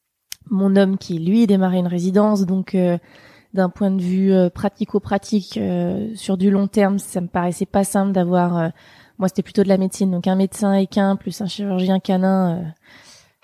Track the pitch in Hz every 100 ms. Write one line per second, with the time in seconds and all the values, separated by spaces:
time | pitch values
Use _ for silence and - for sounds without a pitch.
0 | _ _ - - - 190 196 196 190 190
1 | - 170 165 220 226 196 185 185 175 175
2 | 180 190 208 208 185 190 185 190 180 175
3 | - - - - _ 190 185 - 202 190
4 | 180 185 190 190 180 - 208 - 214 202
5 | - 202 - 208 180 220 196 180 175 185
6 | 214 214 - 190 196 196 196 - 196 202
7 | - 190 175 185 175 170 190 196 196 202
8 | 196 190 175 180 175 175 165 - - -
9 | - - 190 - - - 190 190 190 -
10 | 190 180 180 190 196 - 202 196 190 -
11 | 196 196 - 170 196 - 202 185 185 190
12 | - 185 190 190 185 170 160 160 _ -
13 | - - _ _